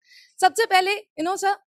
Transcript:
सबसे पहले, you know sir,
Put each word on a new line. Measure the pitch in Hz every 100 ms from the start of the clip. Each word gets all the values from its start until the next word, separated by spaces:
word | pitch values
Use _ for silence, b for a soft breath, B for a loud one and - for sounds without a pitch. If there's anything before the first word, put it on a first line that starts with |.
| b b b b
सबसे | 370 370 453
पहले, | 370 370 415
you | - -
know | 320 381
sir, | 392 392 _